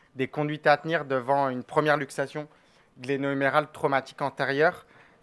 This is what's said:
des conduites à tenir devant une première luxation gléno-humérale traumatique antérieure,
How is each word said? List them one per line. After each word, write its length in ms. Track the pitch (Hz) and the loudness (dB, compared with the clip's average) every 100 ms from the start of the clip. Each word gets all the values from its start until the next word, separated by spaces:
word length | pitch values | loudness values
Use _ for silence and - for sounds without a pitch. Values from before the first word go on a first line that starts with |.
| _ | _
des 140 | 131 131 | -6 -4
conduites 400 | - 147 151 151 | -2 -4 0 4
à 80 | 147 | 4
tenir 280 | 160 165 | 2 -4
devant 440 | 143 131 120 139 135 | -2 -2 2 2 0
une 160 | 127 | -2
première 320 | 120 151 151 147 | -4 0 2 2
luxation 500 | 135 - 143 151 151 _ _ _ _ - | 0 -6 -6 -8 -12 _ _ _ _ -10
gléno-humérale 720 | 127 139 139 139 135 143 147 | -4 -2 0 0 2 2 0
traumatique 500 | - 151 135 - - | -2 0 0 -2 -6
antérieure, 640 | 139 - 131 139 165 175 - - - _ | -6 -4 -2 2 2 2 -10 -20 -20 _